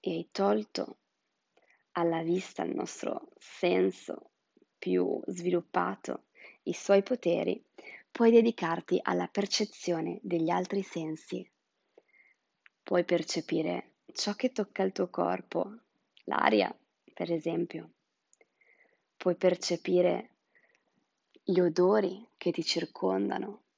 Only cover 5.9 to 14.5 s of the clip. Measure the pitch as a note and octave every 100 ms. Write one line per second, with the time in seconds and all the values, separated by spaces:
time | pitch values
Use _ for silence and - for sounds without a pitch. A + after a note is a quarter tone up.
5.9 | G3 - - _ _ - - - F3 -
6.9 | G3+ G3 B3 F3 E3+ F3 - _ - -
7.9 | - _ - A#3 A#3 A3 - E3 E3 -
8.9 | F3+ - F3+ F3 - G3 - G#3 - -
9.9 | E3+ E3 - G3 E3+ D#3+ F3+ F3+ G3 F#3+
10.9 | E3+ D#3+ D#3 - F3+ F#3 _ _ _ _
11.9 | - _ _ _ _ _ _ _ _ -
12.9 | F#3 F3 F3 D#3+ F3 - E3+ D#3+ F3+ -
13.9 | _ _ - - G#3 B3+